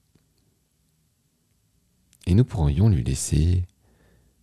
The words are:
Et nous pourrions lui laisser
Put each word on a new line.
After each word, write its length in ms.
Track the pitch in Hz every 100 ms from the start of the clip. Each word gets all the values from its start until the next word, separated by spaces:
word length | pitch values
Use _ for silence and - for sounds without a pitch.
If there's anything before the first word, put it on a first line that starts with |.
| _ _ _ _ _ _ _ _ _ _ _ _ _ _ _ _ _ _ _ _ _ _ -
Et 80 |
nous 100 | 92
pourrions 460 | 127 98 76 73 110
lui 120 | 85
laisser 640 | 60 67 - - 85 90 87 _ _ _ _ _ _ _